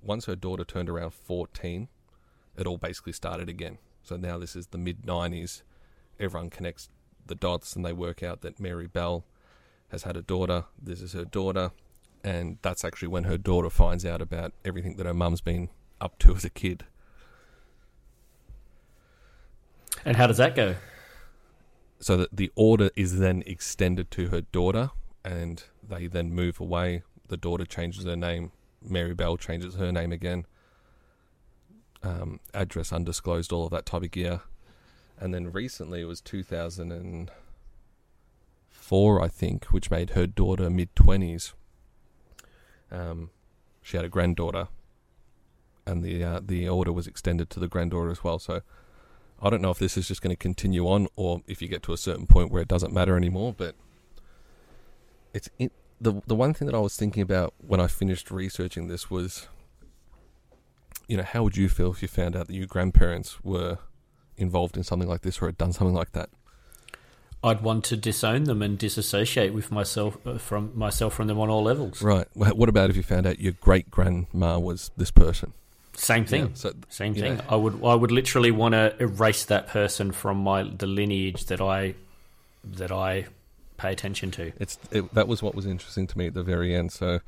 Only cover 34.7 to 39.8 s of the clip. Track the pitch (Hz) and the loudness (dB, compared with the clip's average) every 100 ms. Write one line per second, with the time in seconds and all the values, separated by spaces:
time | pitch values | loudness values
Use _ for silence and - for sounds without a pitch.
34.7 | - _ _ _ - 92 90 87 95 127 | -20 _ _ _ -12 -8 -6 -8 -8 -8
35.7 | - 80 87 85 85 - 98 92 85 85 | -10 -12 -10 -10 -12 -12 -10 -8 -8 -8
36.7 | 87 85 85 90 85 90 - - - - | -10 -10 -10 -12 -12 -14 -16 -20 -20 -20
37.7 | - - _ _ _ _ _ _ _ _ | -20 -20 _ _ _ _ _ _ _ _
38.7 | - - 98 104 95 87 - 87 98 - | -18 0 4 6 6 2 -2 -4 -4 0
39.7 | - | 0